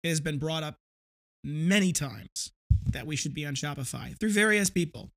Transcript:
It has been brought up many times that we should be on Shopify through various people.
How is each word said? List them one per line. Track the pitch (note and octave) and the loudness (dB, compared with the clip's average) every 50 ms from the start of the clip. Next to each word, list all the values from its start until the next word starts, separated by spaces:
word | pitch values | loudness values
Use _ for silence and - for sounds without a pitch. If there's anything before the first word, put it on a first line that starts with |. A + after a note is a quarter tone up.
| - | -2
It | E3 | -2
has | E3 D#3 | -2 -2
been | D3 E3 D3 C3+ | -2 -4 -4 -4
brought | D3 D#3 D#3+ D#3+ | -4 -4 -4 -4
up | D#3 D3+ D3 _ _ _ _ _ _ _ _ _ _ _ _ _ | -6 -8 -10 _ _ _ _ _ _ _ _ _ _ _ _ _
many | - C#3 D3 D3+ D#3+ F3 G3 G#3 F#3+ F#3 | -10 -8 -4 0 2 4 6 6 6 4
times | D3 - D3+ C3 A2 F#2+ - - _ - - - _ _ _ _ - - - | 2 0 -4 -6 -8 -12 -16 -12 _ -10 -10 -10 _ _ _ _ 4 4 4
that | - - C#3+ A#2 | 0 -2 -2 -4
we | D#3 D3+ | -4 -4
should | C3+ - D3+ - | -4 -4 -4 -4
be | D#3 D3 | -6 -6
on | D3 C#3 | -6 -6
Shopify | C3 - D3 C#3+ C#3+ B2+ - - - - - F3+ - | -4 -6 -6 -6 -6 -8 -8 -8 -8 -10 -10 -6 -2
through | G#3+ A3 | 0 2
various | G3+ G3+ G#3 A3 G#3 G#3 G3+ F#3+ | 4 4 6 6 4 4 2 2
people. | - F3+ E3+ D#3 - - - - _ | 2 0 0 0 -4 -14 -16 -16 _